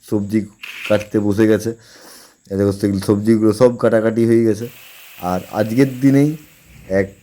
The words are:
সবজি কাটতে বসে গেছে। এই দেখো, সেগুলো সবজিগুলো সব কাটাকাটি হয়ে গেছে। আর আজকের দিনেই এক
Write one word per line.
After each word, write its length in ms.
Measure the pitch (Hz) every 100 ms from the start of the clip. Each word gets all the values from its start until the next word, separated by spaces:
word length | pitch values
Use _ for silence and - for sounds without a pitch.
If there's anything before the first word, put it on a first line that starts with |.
| -
সবজি 320 | 107 101 110 98 _ - - -
কাটতে 300 | 107 - 110
বসে 280 | 104 101 110
গেছে। 220 | 107 110 117 - - - - - _ _
এই 80 | 98
দেখো, 140 | 101
সেগুলো 280 | 98 104 98
সবজিগুলো 540 | 95 101 104 113 110
সব 240 | 104 127 123
কাটাকাটি 480 | 117 113 110 113 113
হয়ে 180 | 117
গেছে। 240 | 113 104 120 - - - - -
আর 180 | 87 92 -
আজকের 480 | 104 110 117 135 127
দিনেই 380 | 135 139 147 156 - _ _ - -
এক 260 | 95 95 -